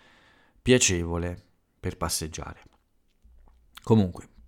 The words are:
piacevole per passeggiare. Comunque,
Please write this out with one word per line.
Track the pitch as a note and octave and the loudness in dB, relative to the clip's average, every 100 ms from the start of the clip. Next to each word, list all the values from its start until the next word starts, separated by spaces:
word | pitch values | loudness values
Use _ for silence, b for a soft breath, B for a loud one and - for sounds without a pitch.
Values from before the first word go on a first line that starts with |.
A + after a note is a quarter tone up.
| b b b b b b | b b b b b b
piacevole | - B2+ - F2+ E2+ E2+ E2+ F2+ - _ _ _ | 4 4 4 0 -2 -4 -4 -8 -14 _ _ _
per | F#2 F2 | -8 -6
passeggiare. | E2+ - E2 E2 D2+ D#2+ - _ _ _ _ _ - - - - _ - | -6 -4 -6 -10 -14 -16 -20 _ _ _ _ _ -20 -20 -20 -20 _ -12
Comunque, | - A2 F#2+ - - - | 2 2 2 -4 -16 -20